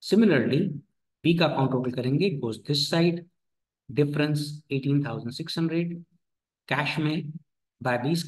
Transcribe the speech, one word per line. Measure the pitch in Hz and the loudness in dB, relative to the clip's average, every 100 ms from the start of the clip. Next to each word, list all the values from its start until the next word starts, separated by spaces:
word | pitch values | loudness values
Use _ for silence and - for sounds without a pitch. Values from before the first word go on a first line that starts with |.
Similarly, | - 196 220 143 113 139 202 - - _ _ _ | 0 4 4 4 2 0 -2 -6 -14 _ _ _
B | 156 170 | 0 4
का | 156 | 4
अकाउंट | 143 131 | 4 2
टोटल | 127 127 | 0 -2
करेंगे, | 123 123 147 196 147 | -2 0 2 2 0
goes | 117 104 - | -4 -4 -2
this | 147 - | 0 2
side, | 170 170 170 - _ _ _ _ _ - 120 | 4 4 2 -6 _ _ _ _ _ -6 0
difference | 147 147 147 147 147 - - | 0 0 0 -2 -4 -10 -6
eighteen | 139 139 143 | -4 0 0
thousand | 127 113 117 - | 0 -6 -8 -10
six | 160 - | -8 -4
hundred, | 165 165 170 170 170 _ _ _ _ _ - | -2 -2 -4 -6 -14 _ _ _ _ _ -4
कैश | 135 147 156 | -2 -2 -2
में | 151 160 147 - _ _ _ - | -2 -2 -6 -12 _ _ _ -8
by | 123 123 | -2 -2
B's | 131 165 | 0 -2